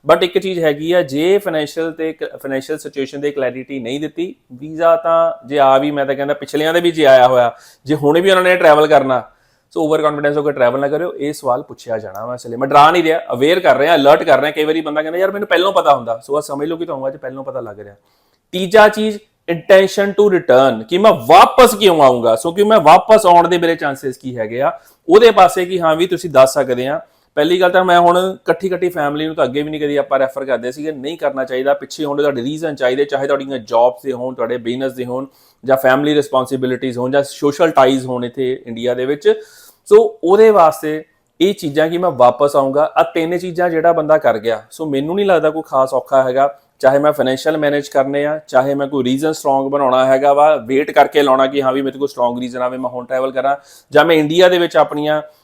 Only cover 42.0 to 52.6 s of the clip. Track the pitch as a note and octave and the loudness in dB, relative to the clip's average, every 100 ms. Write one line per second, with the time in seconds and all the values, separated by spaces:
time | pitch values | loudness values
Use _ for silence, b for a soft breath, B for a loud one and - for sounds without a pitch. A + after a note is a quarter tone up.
42 | F3+ B2+ B2 A#2+ C#3+ C#3+ C3+ C#3 D3+ - | -4 2 2 4 0 0 0 0 0 0
43 | E3+ E3+ E3 F3 F3+ E3+ F3 E3 E3+ E3 | -2 -2 -4 -6 -6 -4 -2 0 0 0
44 | D3+ D#3 C3+ A2 A2+ G#2+ _ - D#3 C3+ | 0 2 2 -2 -4 -6 _ -12 -6 -4
45 | D3 F#3+ G3 E3+ D#3 D#3 - C3+ C3 C3+ | -4 -4 0 0 0 -4 -4 -2 0 -2
46 | - C3+ C3 B2+ C#3 - _ _ C3 C#3+ | 0 0 0 0 -2 -4 _ _ 2 4
47 | D3 C#3+ B2+ C3 D#3 D#3 D3 C#3+ C#3+ C#3+ | 0 0 -2 -2 -2 -2 -2 -2 -2 -2
48 | C3+ C#3+ D3 D3+ _ C3 C#3 C#3 C#3 C#3+ | -2 -2 -4 -6 _ -2 0 -4 -4 -4
49 | B2 C3+ D#3 D#3 D3 C3+ C3+ C#3+ C3+ B2+ | -2 -2 -4 -4 -2 -2 -2 -2 0 2
50 | C3 C3 C#3+ C#3+ D3+ D3 A2+ C3+ D3+ D3+ | 2 2 2 4 2 2 -2 -2 0 2
51 | C#3 D3+ C#3+ C3 C3+ C#3+ C3 C3 C3+ C3 | 2 2 2 2 2 0 -2 -2 -4 -6
52 | C#3 C3 A#2+ B2 B2 B2 | -8 -4 -4 -4 -10 -6